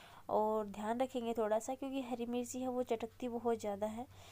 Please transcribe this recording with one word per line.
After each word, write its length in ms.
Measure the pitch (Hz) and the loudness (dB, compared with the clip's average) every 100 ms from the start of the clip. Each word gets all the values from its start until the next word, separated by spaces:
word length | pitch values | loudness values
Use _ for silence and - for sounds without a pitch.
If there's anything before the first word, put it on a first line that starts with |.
| - - - | -18 -12 2
और 360 | 202 214 220 208 | 4 4 2 0
ध्यान 320 | 196 214 240 | -2 0 2
रखेंगे 320 | 262 254 233 | 2 0 0
थोड़ा 260 | 233 214 214 | 2 4 4
सा, 160 | 226 262 | 0 -4
क्योंकि 260 | 269 269 | -2 -2
हरी 240 | 247 247 233 | -2 -2 0
मिर्ची 340 | 240 240 254 | -2 -2 -2
है 80 | 254 | -2
वो 140 | 247 | 0
चटकती 440 | 247 226 233 - 247 | 2 0 -2 -4 -4
बहुत 300 | 233 233 226 | 0 2 2
ज़्यादा 280 | 214 202 214 | 0 -2 -2
है। 180 | 220 269 - - | -4 -10 -12 -18